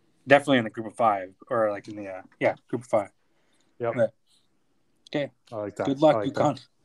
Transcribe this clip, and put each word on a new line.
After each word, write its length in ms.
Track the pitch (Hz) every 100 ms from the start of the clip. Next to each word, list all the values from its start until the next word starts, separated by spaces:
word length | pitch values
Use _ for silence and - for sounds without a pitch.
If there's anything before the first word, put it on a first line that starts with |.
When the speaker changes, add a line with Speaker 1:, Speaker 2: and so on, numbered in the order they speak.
| _ _ -
Speaker 1:
definitely 300 | 139 143 131
in 60 |
the 80 | 110
group 160 | 113 110
of 80 | -
five, 400 | 117 98 92 95 -
or, 180 | 120 107
like, 180 | 101 -
in 80 | 104
the, 100 | 98
uh, 140 | 92 - _
yeah, 160 | 135 151 _
group 140 | 123
of 60 | -
five. 220 | 110 98 _ _ _ _ _ _ _
Speaker 2:
Yep. 160 | 117 127
Speaker 1:
But, 180 | - - _ _ _ _ _ _ _ _ _ 151
okay. 160 | 135 - _
Speaker 2:
I 40 | 113
like 200 | 104 -
that. 100 | 107
Speaker 1:
Good 140 | 135
luck, 160 | 151 117
Speaker 2:
I 40 |
like 80 | 101
Speaker 1:
UConn. 220 | - 139 127
Speaker 2:
that. 100 | - _